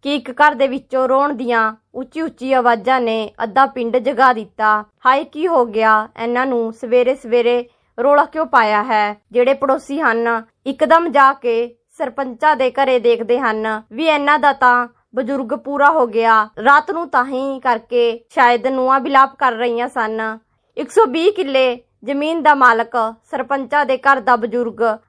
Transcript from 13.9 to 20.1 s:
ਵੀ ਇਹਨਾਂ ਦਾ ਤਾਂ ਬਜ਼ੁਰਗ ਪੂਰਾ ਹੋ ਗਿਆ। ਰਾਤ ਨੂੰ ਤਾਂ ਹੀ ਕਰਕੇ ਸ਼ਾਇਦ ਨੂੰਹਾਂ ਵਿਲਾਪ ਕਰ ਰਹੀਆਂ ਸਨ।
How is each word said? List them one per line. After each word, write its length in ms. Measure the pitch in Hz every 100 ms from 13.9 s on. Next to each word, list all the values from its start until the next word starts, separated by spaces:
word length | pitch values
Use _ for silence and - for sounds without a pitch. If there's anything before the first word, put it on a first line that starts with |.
ਵੀ 140 | 220 320
ਇਹਨਾਂ 340 | 294 285 294
ਦਾ 140 | 285
ਤਾਂ 340 | 269 254 247 240 _ _ 233
ਬਜ਼ੁਰਗ 320 | 233 277 226
ਪੂਰਾ 420 | 294 269 285 285
ਹੋ 180 | 320 240
ਗਿਆ। 420 | 214 226 220 214 -
ਰਾਤ 280 | 226 285 302
ਨੂੰ 180 | 330 339
ਤਾਂ 160 | 269 262
ਹੀ 340 | 262 269 269
ਕਰਕੇ 600 | 262 226 226 240 233 233 _
ਸ਼ਾਇਦ 380 | - 240 240 254
ਨੂੰਹਾਂ 320 | 262 254 269
ਵਿਲਾਪ 360 | 254 269 269 269
ਕਰ 180 | 262
ਰਹੀਆਂ 340 | 226 240 233 247
ਸਨ। 500 | 247 220